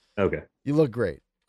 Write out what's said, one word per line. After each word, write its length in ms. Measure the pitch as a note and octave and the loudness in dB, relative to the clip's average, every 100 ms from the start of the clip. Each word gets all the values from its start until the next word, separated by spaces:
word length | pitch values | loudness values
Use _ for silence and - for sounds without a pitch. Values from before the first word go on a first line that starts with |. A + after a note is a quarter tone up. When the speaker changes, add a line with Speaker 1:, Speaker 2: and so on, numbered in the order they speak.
| _ - | _ -2
Speaker 1:
Okay. 220 | F#2 D#2 - _ C3+ | 0 -2 -8 _ -2
Speaker 2:
You 80 | D3+ | 2
look 160 | C#3+ | 2
great. 280 | A#2+ F#2+ C#2 _ _ | 0 -4 -6 _ _